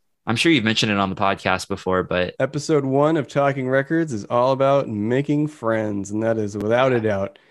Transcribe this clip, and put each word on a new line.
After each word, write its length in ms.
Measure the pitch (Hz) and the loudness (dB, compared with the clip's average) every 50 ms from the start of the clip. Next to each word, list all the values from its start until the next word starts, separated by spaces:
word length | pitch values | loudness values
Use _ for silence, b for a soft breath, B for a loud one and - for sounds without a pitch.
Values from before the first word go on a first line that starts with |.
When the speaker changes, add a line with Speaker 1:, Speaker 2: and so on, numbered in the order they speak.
| _ _ _ _ - - | _ _ _ _ -6 -4
Speaker 1:
I'm 80 | 113 | -2
sure 160 | 120 - 170 | 0 2 4
you've 120 | 165 139 104 | 4 4 4
mentioned 280 | 110 110 - - 110 | 2 0 2 0 0
it 80 | 104 101 | 2 2
on 100 | 98 95 | 0 0
the 60 | 95 | -2
podcast 520 | - 104 98 98 92 - 101 92 92 - - | -2 -2 -2 -2 0 0 0 0 -2 -2 -6
before, 360 | 101 92 - 92 92 92 90 | -8 -6 -4 -2 0 0 0
but 320 | - 92 90 90 90 - - | 0 0 -2 -2 -2 -2 -4
Speaker 2:
Episode 460 | 135 135 139 151 143 - 160 147 139 | -4 -4 -4 -4 -2 0 0 0 2
one 320 | 135 131 139 147 151 160 160 | 2 2 2 4 4 2 0
of 100 | 135 - | -2 -2
Talking 400 | - 147 139 139 135 143 131 127 | -2 0 0 0 0 0 -2 0
Records 460 | 131 135 135 139 165 165 170 160 123 | 0 0 0 0 0 -2 0 -2 -4
is 120 | 104 98 | -6 -6
all 260 | - 120 120 123 131 | -2 0 0 2 2
about 360 | 135 127 135 139 139 139 135 - | 2 2 2 2 2 2 0 -2
making 600 | 113 104 104 110 123 131 139 - 147 147 151 147 | -4 -4 -2 0 0 0 0 0 0 0 0 -2
friends, 640 | 151 - - 113 113 110 110 107 104 101 98 95 | -4 -4 -2 -2 0 0 0 -2 -4 -6 -6 -6
and 100 | 104 107 110 | -4 -2 0
that 140 | 113 113 110 | 0 0 0
is 180 | 107 101 101 | -2 -4 -4
without 380 | 107 101 107 113 123 131 135 127 | -4 -2 0 2 2 4 4 2
a 80 | 120 | 2
doubt 380 | 110 110 101 98 98 98 - b b b | 0 0 -2 -2 -4 -6 -8 b b b